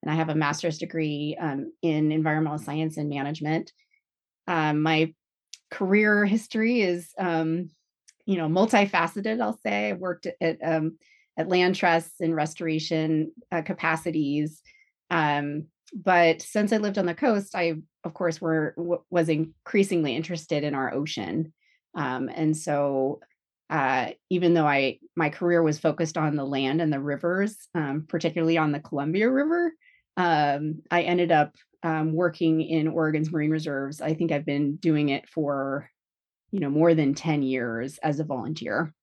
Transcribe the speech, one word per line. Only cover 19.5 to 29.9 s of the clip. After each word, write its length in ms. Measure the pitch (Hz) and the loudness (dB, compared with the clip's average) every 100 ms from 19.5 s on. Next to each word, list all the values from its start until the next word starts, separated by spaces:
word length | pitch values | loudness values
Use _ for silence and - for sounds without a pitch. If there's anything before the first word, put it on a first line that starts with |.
| - - 208 196 180 151 123 | -6 -2 2 2 2 0 -2
interested 480 | 160 170 - 151 | -6 -8 -4 -2
in 100 | 147 | -2
our 180 | 139 131 | -2 -2
ocean. 600 | - 151 - 95 117 160 _ _ _ _ | -2 -4 -6 -6 -4 -6 _ _ _ _
Um, 360 | - 139 127 131 | -6 -4 -4 -6
and 240 | - 156 156 | -2 0 0
so, 600 | 160 147 143 135 135 143 - _ _ _ _ | -2 0 0 0 -2 -4 -14 _ _ _ _
uh, 400 | 151 131 131 110 - _ | -2 0 0 -2 -8 _
even 240 | 180 175 | 2 4
though 140 | 170 151 | 4 4
I, 320 | 139 135 - - - | 4 2 -2 -10 -2
my 140 | 156 | -2
career 340 | 151 175 170 | 0 2 4
was 160 | 165 151 | 4 2
focused 380 | 160 147 160 165 | 0 0 -2 0
on 180 | 156 147 | 0 0
the 100 | 135 | -2
land 360 | 139 135 151 | -2 0 2
and 100 | 160 | 0
the 60 | 143 | 0
rivers, 560 | 143 143 170 185 202 208 - | -2 -2 -2 0 -2 -4 -8
um, 320 | 175 147 143 156 | -4 -2 -4 -4
particularly 500 | 165 165 165 165 165 | -2 -2 0 2 2
on 140 | 156 | 2
the 80 | 147 | -2
Columbia 500 | - 147 143 185 226 | -6 -4 -2 0 2
River, 440 | 262 294 339 339 320 _ | 2 0 0 -2 -4 _